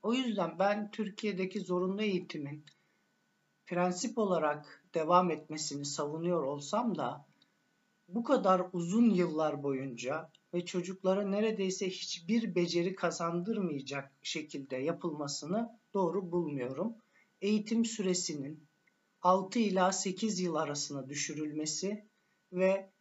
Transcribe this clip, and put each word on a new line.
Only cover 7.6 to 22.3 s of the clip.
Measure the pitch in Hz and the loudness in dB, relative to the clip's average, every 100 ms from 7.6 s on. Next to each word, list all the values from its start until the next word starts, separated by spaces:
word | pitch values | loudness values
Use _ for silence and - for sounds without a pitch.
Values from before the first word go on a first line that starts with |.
| _ _ _ _ _ | _ _ _ _ _
bu | 185 | -6
kadar | 233 262 185 185 180 | 2 4 6 4 4
uzun | 180 170 214 240 | -2 0 6 6
yıllar | 185 175 156 156 143 | 8 4 2 0 0
boyunca | 139 135 135 117 120 156 160 _ _ | -2 -2 -4 -6 -4 -4 -6 _ _
ve | 175 | -6
çocuklara | 175 180 175 185 185 190 | -2 -4 -4 -4 0 2
neredeyse | 202 196 214 190 190 185 190 | 2 0 0 0 -2 -2 -4
hiçbir | 185 - - 170 233 214 | -4 -8 -10 0 2 2
beceri | 180 170 170 175 | 0 2 2 0
kazandırmayacak | 190 175 165 170 170 175 214 190 143 127 139 139 _ | 0 -2 0 -2 -2 -2 -2 -2 -4 -6 -8 -8 _
şekilde | - 160 151 147 135 131 | -8 -8 -8 -10 -6 -4
yapılmasını | 139 170 175 147 147 143 151 202 233 - _ | -2 -2 -4 -4 -6 -6 -4 -2 -2 -8 _
doğru | 202 180 170 185 | 0 0 0 -2
bulmuyorum. | 175 160 143 123 135 208 233 _ _ _ _ | -2 -2 -2 -4 -2 -4 -6 _ _ _ _
Eğitim | 196 214 208 226 | 0 0 0 0
süresinin | 226 - 190 180 - 151 135 156 - _ _ _ _ _ | 0 0 0 0 -2 -4 -8 -10 -16 _ _ _ _ _
altı | 180 185 190 247 | 4 4 4 2
ila | 214 185 185 | 2 4 4
sekiz | 190 196 185 220 180 | 2 -2 -2 -2 0
yıl | 180 | 0
arasına | 151 151 147 - 143 127 | 0 -2 -2 -4 -6 -6
düşürülmesi | 147 - 151 151 151 151 - 190 214 - _ _ | -6 -4 -4 -4 -4 -4 -2 -4 -4 -10 _ _